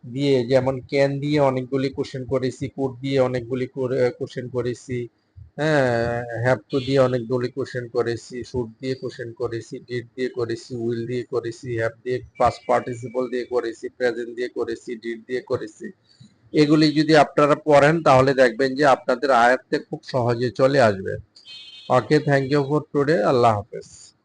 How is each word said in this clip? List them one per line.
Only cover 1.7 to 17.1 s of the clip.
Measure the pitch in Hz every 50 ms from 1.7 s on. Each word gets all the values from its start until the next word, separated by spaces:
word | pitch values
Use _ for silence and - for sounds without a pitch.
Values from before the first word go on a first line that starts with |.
| 135 135 131 139
কোশ্চেন | 135 143 131 - - 131 127
করেছি, | 117 135 127 127 131 123 - 143 123 _
could | - 135 131 120 120
দিয়ে | 131 139 139 135
অনেকগুলি | 127 127 127 123 117 117 131 127 127
করে, | 127 _ 139 131 120 131 135 127 123
কোশ্চেন | - - 135 123 - - 123 123
করেছি, | 123 123 120 123 117 - - - 127 120 120 117 _ _ _ _ _ - - - _
হ্যাঁ, | - 147 156 151 143 131 123 120 117 117 120 120 120 123 120 117 110 117
have | 127 131 - - _
to | - 139 123
দিয়ে | 131 139 139
অনেকগুলি | 127 123 127 127 117 113 127 123 120 123
কোশ্চেন | _ 135 123 - - 123 120 117
করেছি, | - 120 113 117 117 110 - - 127 123
should | 113 - - 127 120 113 113 _
দিয়ে | 131 131 131
কোশ্চেন | 131 131 120 - - 123 117
করেছি, | 113 - 120 113 113 113 110 - 139 127
did | - - 120 117 113 117 _
দিয়ে | 127 127 120
করেছি, | - 127 117 113 117 113 - - 131
will | 120 113 117 120 117 117
দিয়ে | 123 127 123
করেছি, | 117 _ 131 117 117 120 113 - - 127 120
have | 113 113 113 - _ _
দিয়ে, | 123 127 123 123 - _ -
past | 123 117 - - - -
participle | 127 120 113 127 123 117 123 123 113 127 127 120
দিয়ে | 123 123 120
করেছি, | - 123 123 113 117 110 - - 123
প্রেজেন্ট | _ _ 127 123 113 117 120 117 120
দিয়ে | 117 123 127
করেছি, | _ 127 117 113 113 107 _ - 123
did | 110 107 117 117 113 113 -
দিয়ে | 127 123
করেছি। | - - 127 117 113 107 _ _ - 107 - _ _ _ _ _ - _ _ _ _ _
এগুলি | - 151 151 143 156 151 156 151
যদি | 139 151 156 151